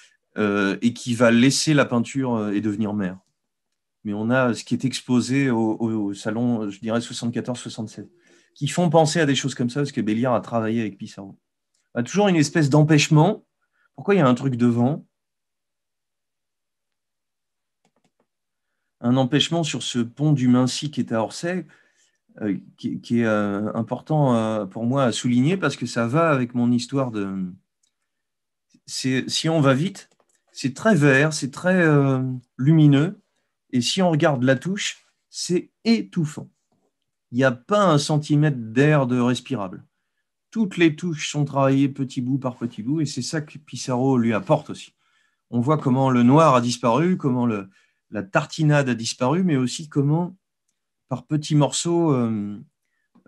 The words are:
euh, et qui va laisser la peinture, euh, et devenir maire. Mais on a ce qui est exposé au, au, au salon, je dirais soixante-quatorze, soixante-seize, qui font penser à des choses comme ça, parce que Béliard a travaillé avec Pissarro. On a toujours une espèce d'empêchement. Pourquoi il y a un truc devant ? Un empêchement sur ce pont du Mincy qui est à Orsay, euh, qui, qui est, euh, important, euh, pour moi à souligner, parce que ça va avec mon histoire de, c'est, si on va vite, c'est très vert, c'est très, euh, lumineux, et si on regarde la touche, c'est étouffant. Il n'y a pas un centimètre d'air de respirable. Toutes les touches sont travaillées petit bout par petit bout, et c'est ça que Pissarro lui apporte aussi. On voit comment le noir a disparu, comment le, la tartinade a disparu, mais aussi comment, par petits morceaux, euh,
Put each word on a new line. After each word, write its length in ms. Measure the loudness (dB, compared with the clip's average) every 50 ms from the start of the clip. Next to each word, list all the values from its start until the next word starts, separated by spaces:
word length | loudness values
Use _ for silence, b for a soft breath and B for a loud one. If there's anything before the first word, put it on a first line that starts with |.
| b b b b _ _ _ -2
euh, 380 | -2 0 0 0 0 0 0 0
et 120 | -2 -2
qui 220 | -2 -4 -6 -6 0
va 160 | 2 4 4
laisser 440 | 6 6 4 4 2 0 0 2 2
la 100 | 2 2
peinture, 500 | 2 0 -2 -2 -2 -4 -4 -4 -2 -2
euh, 180 | -2 -2 -2
et 80 | -4 -2
devenir 340 | -2 -2 -2 -2 -4 -4 -2
maire. 240 | -4 -4 -6 -8 -12 _ _ _ _ _ _ _ _ _ _ _ _ _ _ _ _ -10
Mais 80 | -8
on 180 | -6 -4 -2 0
a 220 | 0 2 2 0
ce 120 | -2 -4 -4
qui 100 | -6 -4
est 100 | -4 -2
exposé 640 | -4 -6 -8 -4 0 0 0 0 0 -2 -2 0 0
au, 280 | 0 0 0 -2 -2 -2
au, 80 | -4 -4 -2 -4 -4 -6
au 60 | -6
salon, 540 | -6 -6 -6 -4 -2 -2 0 -2 -2 -4 -6
je 120 | -8 -8
dirais 200 | -6 -4 -4 -4
soixante-quatorze, 600 | -4 -6 -8 -8 -6 -6 -6 -6 -6 -6 -10 -10
soixante-seize, 500 | -12 -12 -10 -10 -10 -10 -12 -16 -18 -18 b b b b b b b b b
qui 140 | -8 -6 -4
font 220 | -2 0 0 4
penser 300 | 4 4 4 4 2 2
à 60 | 2
des 100 | 2 0
choses 180 | 0 -2 -4 -4
comme 160 | -4 -4 -4
ça, 100 | -2 -4
parce 120 | -4 -4
que 80 | -4 -4
Béliard 340 | -2 -2 -2 0 0 0 0
a 60 | -2
travaillé 400 | -2 -2 -4 -2 -2 -2 -2 -2
avec 180 | -4 -4 -8 -10
Pissarro. 400 | -16 -16 -14 -16 -18 -18 -20 _ _ _ _ _ _ _ _ _ _ _ -8
On 60 | -8
a 20 |
toujours 260 | -6 -2 0 2 2 4
une 80 | 4
espèce 320 | 2 2 2 2 2 2 4
d'empêchement. 800 | 4 4 6 6 4 4 4 4 4 4 4 4 2 -2 _ _ _ _ _ _ _ _ _ _ _
Pourquoi 200 | -6 -2 2 2
il 40 | 4
y 20 |
a 60 | 4
un 80 | 4 2
truc 220 | 2 0 -2 0
devant ? 500 | 2 2 2 2 2 0 0 -2 -4 -8 _ _ _ _ _ _ _ _ _ _ _ _ _ _ _ _ _ _ _ _ _ _ _ _ _ _ _ _ _ _ _ _ _ _ _ _ _ _ _ _ _ _ _ _ _ _ _ _ _ _ _ _ _ _ _ _ _ _ _ _ _ _ _ _ _ _ _ _ _ _ _ _ _ _ _ _ _ _ _
Un 160 | -2 0 2
empêchement 460 | 2 2 2 2 0 0 0 -2 -2
sur 200 | -2 -4 -6 -8
ce 160 | -8 -6 -4 -4
pont 340 | -4 -4 -4 -2 0 2
du 160 | 2 2 4 4
Mincy 420 | 4 4 2 0 -2 -6 -8 -6
qui 100 | -6 -6
est 120 | -4 -2
à 80 | -2 -2
Orsay, 460 | -2 -4 -6 -8 -6 -6 -6 -6 -8 b b b b b b b b b b b _ _ _ -8
euh, 160 | -6 -4 -4 -6 -8 -14 _ _
qui, 220 | -8 -8 -8 -8
qui 200 | -6 -2 -2 0
est, 60 | 2
euh, 460 | 2 0 0 0 -2 -4 -4 -6 -4 -6
important, 600 | -6 -6 -6 -8 -10 -4 -2 0 2 2 2 2
euh, 300 | 0 0 -2 -4 -4 -6
pour 200 | -8 -8 -6 -4
moi 200 | -2 0 0 0
à 80 | 0
souligner, 440 | -2 -2 -2 0 2 2 2 2 0
parce 200 | 0 -2 -4 -4
que 100 | -6 -8
ça 200 | -6 -4 -4 -2
va 240 | 0 0 2 2 2
avec 240 | 2 0 -2 -2 -2
mon 180 | 0 0 2
histoire 380 | 2 0 -2 -4 -4 -4 -4 -4
de, 420 | -4 -4 -4 -4 -4 -6 -6 -8 -10 -16 _ _ _ _ _ _ _ _ _ _ _ _ _ _ _ _ _ _ _ _ _ _ _ _ _
c'est, 420 | -14 -10 -6 -4 -2 -2 -2 -4 -4
si 200 | -6 -4 -2 0
on 120 | 2 4
va 140 | 4 4 4
vite, 340 | 2 0 -4 -6 -10 -18 _ _ _ _ _ _ _ _ _
c'est 240 | _ -8 -8 -8 -6
très 200 | -2 2 2 4
vert, 380 | 4 4 4 4 4 2 2
c'est 180 | 0 -4 -8 -8
très, 320 | -8 -4 -2 0 2 2
euh, 400 | 4 4 4 4 4 2 0 0 -2 -4 -6 -8 -12 _ _
lumineux, 640 | 0 2 4 6 6 8 6 6 4 2 0 -4 -10 _ _ _ _ _ _ _ _ _ _ -2
et 60 | -2
si 200 | -2 0 0 2
on 80 | 2 2
regarde 340 | 2 2 2 2 2 2 2
la 120 | 2 2
touche, 500 | 0 -2 -6 -6 -6 -6 -8 -10 -12 _ _ _ _ _ _
c'est 420 | -14 -10 -4 -2 -2 -2 -4 -6 _ _ 0
étouffant. 640 | 0 0 0 0 -4 -4 -2 -2 -2 -4 -10 -16 -16 _ _ _ _ _ _ _ _ _ _ _ _ _ _ _ _
Il 60 | -2 2
n'y 60 | 2
a 80 | 2
pas 380 | 0 -2 _ 0 2 2 4 4
un 80 | 4 2
centimètre 600 | 2 0 -2 -2 0 2 2 2 2 2 0 -2
d'air 480 | -8 -2 2 2 4 4 4 4 2
de 120 | 2 0 0
respirable. 640 | 2 0 0 -2 -4 -6 -6 -6 -6 -8 -10 -14 -18 _ _ _ _ _ _ _ _ _ _ _ _ _
Toutes 260 | -4 -2 -2 -2 2
les 180 | 2 2 2 2
touches 360 | 0 -4 -6 -6 -6 -8 -6
sont 160 | -2 -2 -2
travaillées 420 | -2 0 2 2 4 4 2 2 0
petit 320 | 0 -4 -8 -6 -6 -6
bout 180 | -4 -2 -2 -2
par 180 | -4 -6 -6
petit 260 | -6 -8 -8 -8 -8
bout, 180 | -6 -4 -2 -2
et 60 | -2
c'est 160 | -4 -4 -8
ça 180 | -8 -6 -6 -6
que 160 | -6 -8 -14
Pissarro 640 | -20 -18 -14 -14 -10 -6 -4 -2 0 2 2 2 2
lui 160 | 2 2 0
apporte 340 | -2 0 0 -2 -2 -2 -8
aussi. 240 | -14 -14 -16 -20 _ _ _ _ _ _ _ _ _ _ _ _
On 120 | -4 -2
voit 180 | 0 0 0 0
comment 320 | 0 0 0 2 2 2
le 120 | 4 4
noir 320 | 6 6 6 6 6 6 4
a 60 | 4
disparu, 560 | 2 0 -2 -2 0 0 2 2 2 0 -2
comment 300 | -2 -2 -2 0 0 0
le, 240 | -2 -2 -4 -6 -12 b b b b b b b _
la 120 | -8 -8
tartinade 680 | -8 -2 -2 -2 -2 -2 -4 -2 0 2 2 2 0 0
a 40 | -4
disparu, 480 | -4 -6 -8 -6 -2 -2 0 0 0
mais 140 | 0 0 0
aussi 320 | 0 0 -2 -4 -8 -12 -6
comment, 480 | -4 -2 0 0 0 0 -2 -6 -10 _ _ _ _ _ _ _ _ _ _ _ _ _ _ _
par 160 | -10 -10 -6
petits 300 | _ -4 -4 -2 0 2
morceaux, 580 | 2 2 2 0 -4 -4 -2 0 0 2 2
euh, 480 | 2 0 0 -2 -2 -4 -6 -8 -10 -14 -16 -20 _ _ _ _ _ _ _ _ _ _ _